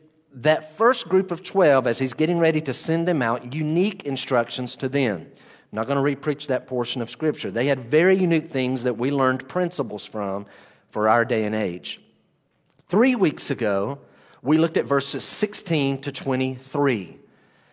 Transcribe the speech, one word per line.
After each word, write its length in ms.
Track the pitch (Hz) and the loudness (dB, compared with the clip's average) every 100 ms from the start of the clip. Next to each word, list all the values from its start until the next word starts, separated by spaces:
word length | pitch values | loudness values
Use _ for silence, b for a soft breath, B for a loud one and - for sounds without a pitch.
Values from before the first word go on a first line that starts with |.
| _ _ _ | _ _ _
that 440 | 127 139 156 - - | -2 2 2 -2 2
first 320 | 226 247 160 | 2 2 2
group 220 | 190 190 | 0 0
of 140 | 170 | -4
twelve, 420 | - 190 160 135 120 | -2 4 6 6 4
as 140 | 117 | 0
he's 140 | 131 | -2
getting 260 | 120 156 170 | 0 0 2
ready 200 | 165 156 | 2 2
to 120 | 151 | -2
send 320 | 120 - 165 170 | -4 -2 0 0
them 160 | 160 | 0
out, 320 | 117 120 123 | 0 -2 -4
unique 500 | 147 151 165 208 208 | -4 0 0 0 -2
instructions 720 | 147 131 - 127 117 - 123 - | -6 -6 0 0 0 -4 -8 -6
to 120 | 135 | -4
them. 420 | 139 127 87 - B B B B | 0 0 -2 -8 B B B B
I'm 60 | 107 | -6
not 100 | 117 | -2
gonna 120 | 139 | 0
re-preach 460 | 139 139 156 139 - | 0 -2 -4 -4 -2
that 220 | 127 - | -4 -2
portion 340 | 127 117 127 | -4 -4 -4
of 80 | 113 | -6
Scripture. 400 | - 156 - 104 | -4 -4 -2 -4
They 160 | 101 139 | -2 0
had 240 | 135 117 | 0 2
very 260 | 156 180 190 | 4 4 4
unique 300 | 180 160 156 | 4 0 0
things 380 | 135 127 131 | -2 -2 0
that 120 | 123 113 | -2 0
we 140 | 135 | 0
learned 380 | 143 131 131 - | 2 2 0 -2
principles 580 | 180 175 160 117 104 - | -4 -2 -4 -6 -8 -10
from 400 | 107 101 98 101 B B B B | -6 -4 -4 -8 B B B B
for 180 | 107 107 | 0 4
our 160 | 117 | 4
day 200 | 117 113 | 2 0
and 120 | 107 107 | 0 0
age. 440 | 98 87 - - _ _ _ _ _ _ _ _ _ | -2 -4 -10 -14 _ _ _ _ _ _ _ _ _
Three 280 | 190 262 247 | 2 4 4
weeks 340 | 170 - - | 0 0 -4
ago, 480 | 123 110 98 110 139 b b b b | -2 0 0 -2 -4 b b b b
we 160 | 123 156 | 0 2
looked 180 | 160 165 | 2 0
at 80 | |
verses 400 | 120 139 135 131 | 0 0 0 -4
sixteen 760 | - - 208 - - 160 139 135 | -2 0 -2 -2 -2 0 0 -2
to 100 | 143 | -6
twenty-three. 1080 | 131 139 131 131 127 - 143 139 113 85 - b b b b b | -6 -2 -2 -2 -6 -6 0 0 0 -4 -14 b b b b b